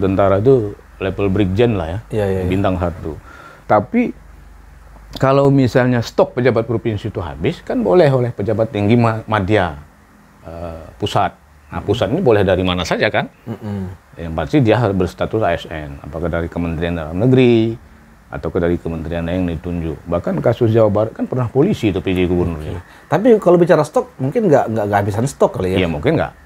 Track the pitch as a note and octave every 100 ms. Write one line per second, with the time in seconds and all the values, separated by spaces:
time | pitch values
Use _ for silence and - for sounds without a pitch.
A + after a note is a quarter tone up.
0 | F#2+ F#2+ G2 F#2+ A2+ C3+ G#2 - - -
1 | F#2+ F#2 G2+ F#2+ G2 F#2+ A#2+ G#2 D#2+ F#2+
2 | - A2+ G2+ F#2+ F2+ G2 G2 F#2 F2 E2
3 | E2 D2 - - - - - A2 G2+ A#3
4 | A#3+ - - - - - - - - -
5 | - - C3+ C#3 C#3 C#3 B2+ C3+ B2 B2
6 | A2+ - G3 - B2+ A#2 A2+ A2+ A#2+ G2+
7 | A2 G2+ E2 C#2+ G2 F3+ - C4 G#3 F3+
8 | D3+ C3 A#2+ - G#2 G#2 A2+ G#2 G2+ A#2+
9 | A#2 A2 - G#2+ F#2 G#2+ F2 D2 - -
10 | _ - _ - E2 E2 E2+ D#2+ D#2+ -
11 | G#2 A2+ - - _ - - E2+ F2 A#2
12 | G2 D3 D#3+ G#2 G2 F2+ F#2 F2+ F2 G3+
13 | G#2+ G#2 - _ - A2 G#2+ G2+ F#2+ F#2
14 | _ - E2 D#2+ D#2+ D3+ A2 G#2+ A#2 F#2+
15 | F#2 - F2 A2 G2+ E2 - D#2+ D2 C#2
16 | - D#2 E2+ E2+ E2+ F2 E2+ E2 E2+ E2+
17 | D2+ F2 A#2+ B2+ B2 A#2 A2+ A2+ - -
18 | - - - - E2 F#2+ E2+ E2+ E2 E2
19 | E2 E2+ E2+ F2+ F2+ D#2+ F2 F2 E2 D2
20 | F2+ F2 - E3+ C3+ A2+ A#2 A2 A2 G#2
21 | A2 - A#3+ B2+ A#2+ C3 F3 - G#2+ F#2
22 | F2+ F#2 F2+ F2+ E2+ D#2+ D2+ F#2 - -
23 | - D#3 A#3+ A3 F3 F3 F3 D#3 D3 -
24 | - - C3 A#3+ G#3+ C3+ G#2+ A2 G#2 G2+
25 | G2+ G2+ B2+ - - - F#2 F#2+ F2 D2+
26 | G#2 D#3 D2+ -